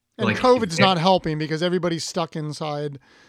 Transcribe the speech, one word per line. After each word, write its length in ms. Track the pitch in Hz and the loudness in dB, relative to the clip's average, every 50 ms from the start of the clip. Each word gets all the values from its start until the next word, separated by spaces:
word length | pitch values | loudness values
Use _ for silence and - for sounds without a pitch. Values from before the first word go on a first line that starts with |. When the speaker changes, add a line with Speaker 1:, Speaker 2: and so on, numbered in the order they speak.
| _ _ _ | _ _ _
Speaker 1:
And 100 | - 226 | -4 -2
Speaker 2:
Like, 100 | 220 208 | -2 0
Speaker 1:
covid's 400 | 196 - 254 247 254 226 175 165 165 | 2 4 4 4 4 2 0 0 2
Speaker 2:
it 20 | |
Speaker 1:
not 160 | 202 190 185 | 2 4 4
helping 400 | 165 156 190 190 175 - 165 156 | 4 4 4 4 2 2 -2 -4
because 260 | 151 156 147 156 151 175 | -4 -4 -4 -2 -2 0
everybody's 400 | 180 175 185 165 175 165 156 - | 0 0 0 0 -2 -2 -4 -6
stuck 320 | - - 185 165 160 - | -6 -4 -4 -6 -4 -6
inside 640 | 165 151 151 143 - 165 151 147 147 151 147 143 135 _ _ _ _ _ | -8 -8 -8 -8 -8 -8 -6 -6 -6 -6 -8 -8 -12 _ _ _ _ _